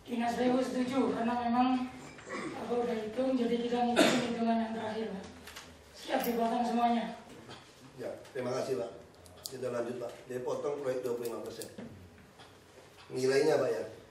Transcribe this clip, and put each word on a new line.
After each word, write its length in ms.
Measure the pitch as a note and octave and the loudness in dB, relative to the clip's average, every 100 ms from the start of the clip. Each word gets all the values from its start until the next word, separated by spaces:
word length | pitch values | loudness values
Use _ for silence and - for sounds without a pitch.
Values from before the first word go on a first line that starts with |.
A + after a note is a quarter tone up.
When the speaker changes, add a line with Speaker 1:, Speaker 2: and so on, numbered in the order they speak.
Speaker 1:
Dinas 320 | - A#3 A#3 | -2 0 0
P 160 | A#3 B3 | 4 4
U 80 | B3+ | 4
setuju, 560 | B3+ B3+ B3+ C4+ G#3+ | 2 0 0 2 2
karena 240 | A3+ A3+ A#3+ | 2 0 2
memang 300 | A#3 A#3+ C4 B3+ - - - - - | 2 4 4 2 -2 -8 -14 -16 -8
apa 380 | - E4 - A#3 | -6 -6 -6 -2
udah 260 | A#3+ A#3 A3 | 0 2 0
hitung, 400 | G#3+ B3 C4 C4 | -2 0 2 2
jadi 240 | A#3 A#3 | 2 2
kita 160 | A#3 A#3+ A#3+ | 2 2 4
ngikutin 280 | A#3+ - B3 A#3 | 6 6 6 0
hitungan 240 | A3+ A3+ A3+ | 0 2 2
yang 160 | A3+ | 0
terakhir, 320 | A3+ A3 G#3+ A3 | -4 -4 -4 -4
Pak. 120 | F#3+ - - - - - - - | -6 -10 -14 -16 -16 -18 -20 -20
Siap 280 | - - B3+ A#3+ | -16 -2 0 2
dipotong 400 | A3+ A3+ A#3+ A3+ | 2 2 2 2
semuanya. 540 | A#3 A#3+ A#3 G3 - - - - - - - C3 B2+ | 4 4 4 0 -8 -14 -18 -16 -18 -18 -20 -20 -10
Speaker 2:
Ya, 100 | A#2+ - - | -8 -8 -8
terima 220 | C3 B2 - | -4 -2 -2
kasih, 240 | - B2+ | 0 0
Pak. 100 | A#2 - - - - - - | -2 -8 -18 -20 -20 -14 -12
Kita 160 | C3 B2+ | -6 -2
lanjut, 320 | A#2+ A#2 A#2+ | -2 -2 -4
Pak. 100 | A#2 - - | -6 -10 -8
Dia 160 | B2 | -4
potong 400 | B2 B2+ D3 C#3+ | -2 -2 -2 -2
proyek 240 | C3 B2+ B2 | -2 -2 -2
dua 80 | |
puluh 160 | A#2+ A#2 | -2 -4
lima 160 | A2 - | -6 -8
persen. 220 | - - - - - - - - - - - - - - - - | -10 -10 -10 -14 -16 -20 -20 -20 -20 -20 -20 -20 -20 -20 -20 -8
Nilainya, 480 | C3 C3 C3+ D#3 C#3+ | 0 4 6 6 4
Pak, 80 | - | 4
ya. 140 | - - - - | 0 -4 -12 -20